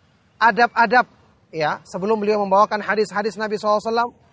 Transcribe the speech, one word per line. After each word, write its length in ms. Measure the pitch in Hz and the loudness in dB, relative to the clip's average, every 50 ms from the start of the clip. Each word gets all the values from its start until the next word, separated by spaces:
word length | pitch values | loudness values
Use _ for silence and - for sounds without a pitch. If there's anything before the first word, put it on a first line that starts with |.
| _ _ _ _ _ _ _ | _ _ _ _ _ _ _
adab-adab, 720 | _ 214 233 202 226 240 233 - 226 233 202 240 254 220 - _ _ _ _ _ _ _ _ - | _ 0 2 4 4 2 2 2 2 2 4 4 2 2 0 _ _ _ _ _ _ _ _ -6
ya, 260 | 160 151 151 190 - - - | -4 -4 -4 -4 -6 -10 -12
sebelum 320 | - 185 180 214 226 214 | -10 -6 -2 -2 -2 0
beliau 240 | 202 202 214 208 202 | 0 0 0 0 0
membawakan 400 | 190 190 196 214 202 214 208 190 | 2 4 4 4 2 0 -4 -4
hadis-hadis 560 | 185 208 214 208 - 180 202 208 220 180 202 | -4 -2 -2 -2 -2 -4 -4 -6 -6 -6 -6
Nabi 160 | 220 214 214 | -6 -6 -6
sallallahu 240 | 185 214 214 208 208 | -4 -2 -2 -2 -2
alaihi 120 | 202 226 | -2 -4
wasallam, 200 | 226 233 240 240 - _ _ _ | -4 -4 -4 -4 -8 _ _ _